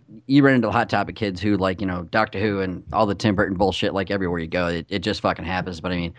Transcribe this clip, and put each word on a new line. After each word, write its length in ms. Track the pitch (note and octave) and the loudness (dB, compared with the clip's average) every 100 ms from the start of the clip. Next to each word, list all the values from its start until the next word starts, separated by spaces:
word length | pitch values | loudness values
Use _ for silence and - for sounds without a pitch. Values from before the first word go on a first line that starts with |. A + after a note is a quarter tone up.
| - A2 - | -20 -14 2
you 160 | C#3 | 6
run 120 | C#3 | 6
into 160 | B2+ A2 | 6 2
Hot 180 | A2 G#2+ | 0 2
Topic 280 | G#2 G2 F#2 | 0 0 -2
kids 220 | G#2 F2+ | -4 -2
who, 200 | G#2 G2+ | 0 2
like, 240 | F#2+ F2+ | 2 0
you 40 | F#2+ | -4
know, 180 | F2+ | -4
Doctor 340 | E2 A2 G#2+ G2 | -2 0 0 0
Who 200 | G#2+ G2 | -2 0
and 220 | F#2+ F2 - | -2 -6 -4
all 100 | G2 | 0
the 100 | G#2+ | 2
Tim 200 | F#2+ A2 | 2 2
Burton 240 | F#2+ F#2 F#2 | 2 0 2
bullshit, 340 | G2 F#2 G2+ | 0 0 -2
like, 180 | F2+ F#2 | -2 -2
everywhere 280 | G2 F2+ F2 | -2 -2 -2
you 80 | E2 | -2
go. 220 | F2 F2 | -2 0
It, 180 | E2+ D#2 | -2 -4
it 120 | G2 | -4
just 200 | G#2 F#2+ | -2 -2
fucking 240 | G2+ - | -2 -2
happens. 380 | F2 F#2 F2+ F2+ | -4 -4 -4 -6
But, 100 | - | -6
I 40 | F2+ | -4
mean, 180 | E2+ | -6